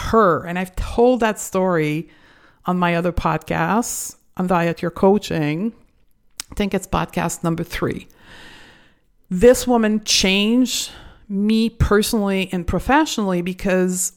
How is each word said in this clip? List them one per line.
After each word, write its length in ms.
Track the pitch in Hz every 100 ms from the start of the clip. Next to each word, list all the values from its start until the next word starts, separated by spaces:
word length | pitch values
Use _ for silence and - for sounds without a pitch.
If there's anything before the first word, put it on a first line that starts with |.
| -
her. 340 | 226 196 151
And 140 | 170 180
I've 180 | 185 -
told 440 | - - 247 254
that 200 | 220 214
story 680 | - 190 185 170 151 151 160 _ _ _ _ _ -
on 120 | 180
my 180 | 175 170
other 160 | 175
podcasts, 1040 | 165 165 160 - 165 165 208 240 - - - _ -
on 100 | 185
Diet 360 | 180 170 165
Your 80 | 175
Coaching. 840 | - 190 208 - 165 147 156 226 - _ _ _ _ _ - -
I 40 |
think 200 | - 202
it's 120 | 185 -
podcast 560 | 170 165 180 170 -
number 220 | 170 165
three. 440 | 170 - 165 - - _ - - - - - - _ _ _ _ -
This 360 | 180 240 254 247
woman 380 | 240 214 214
changed 840 | - - 190 190 208 240 247 - - - - - -
me 420 | 196 208 220 226
personally 800 | 226 - 208 208 226 196 190 190
and 140 | 185 170
professionally 760 | 180 - 277 311 - 196 180
because 720 | 175 185 196 185 185 180 -